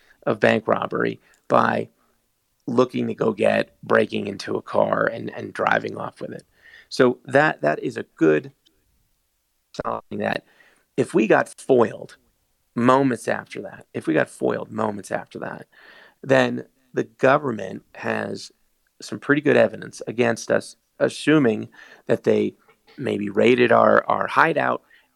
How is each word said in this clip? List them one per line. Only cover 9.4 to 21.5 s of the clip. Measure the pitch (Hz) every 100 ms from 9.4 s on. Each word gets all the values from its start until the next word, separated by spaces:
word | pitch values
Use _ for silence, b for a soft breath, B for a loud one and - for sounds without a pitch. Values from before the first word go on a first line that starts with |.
| _ _ _ -
sign | 117 113 - 104
that | 107 - - b b b b -
if | 120
we | 175 214
got | 143 -
foiled | - - 127 110 - - - _ _ _ _ _ 123
moments | 120 131 139 117 -
after | 107 - -
that, | 101 - -
if | 123 -
we |
got | 156 127
foiled | - 127 110 113
moments | 110 110 101 -
after | - - -
that, | - - - B B B B B
then | - 131 123 123 - _ _
the | 127 113
government | _ 131 147 143 107 101 110 - -
has | 113 110 107 107 - _ _ _ _ -
some | - 107
pretty | - 147
good | 139 123
evidence | 110 107 110 - -
against | 117 120 113 -
us, | - - - _ -
assuming | 135 - - 156 123